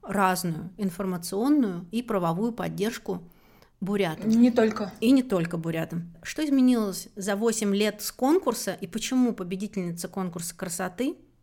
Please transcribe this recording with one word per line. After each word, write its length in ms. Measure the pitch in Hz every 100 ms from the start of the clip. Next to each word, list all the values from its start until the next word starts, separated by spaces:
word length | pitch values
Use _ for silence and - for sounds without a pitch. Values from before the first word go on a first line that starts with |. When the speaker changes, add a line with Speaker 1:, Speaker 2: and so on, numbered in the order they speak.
| -
Speaker 1:
разную 640 | 196 190 180 175 160 170 -
информационную 1080 | 196 170 190 180 170 196 254 302 226 175 180
и 100 | 220
правовую 520 | 240 208 170 165 226
поддержку 680 | 233 165 160 208 233 - 180 - _ _ - _ _
бурятам. 480 | 185 202 185 156 214
Speaker 2:
Не 220 | 226 247
только. 400 | 240 220 214 202 -
Speaker 1:
И 120 | 226
не 120 | 269
только 340 | 254 190 165 170
бурятам. 560 | 160 165 165 170 170 -
Что 220 | - - 302
изменилось 640 | 277 254 247 208 185 - -
за 200 | 190 202
восемь 400 | 233 220 202 196
лет 260 | 208 208
с 100 | -
конкурса, 600 | - 262 349 - - - 175
и 80 | 190
почему 460 | 214 - 254 247
победительница 720 | 208 180 185 202 - 175 170 175
конкурса 480 | 196 185 170 170 -
красоты 600 | 180 170 180 180 262 359 _ _